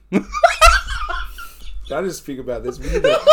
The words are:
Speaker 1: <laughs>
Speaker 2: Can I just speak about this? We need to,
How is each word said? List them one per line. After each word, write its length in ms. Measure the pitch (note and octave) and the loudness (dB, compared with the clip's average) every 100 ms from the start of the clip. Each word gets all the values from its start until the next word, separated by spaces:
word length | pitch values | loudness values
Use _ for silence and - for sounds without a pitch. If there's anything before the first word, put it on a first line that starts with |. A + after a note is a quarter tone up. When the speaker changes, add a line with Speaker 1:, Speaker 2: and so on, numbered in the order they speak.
Speaker 1:
<laughs> 80 | _ | _
Speaker 2:
Can 120 | G3 - - - - D#5+ C6+ - C6+ C6+ - - - - - - - - | -4 -2 2 2 6 4 4 0 -6 -6 -6 -8 -12 -16 -14 -10 -10 -8
I 120 | C#3 | -6
just 160 | F#3+ D#3+ | -6 -8
speak 180 | - C3 | -10 -10
about 240 | B2+ A#2 | -8 -6
this? 140 | A#2 - | -8 -8
We 100 | - | -4
need 120 | G#4 | 0
to, 180 | B4+ D#5 C#5+ | 2 6 10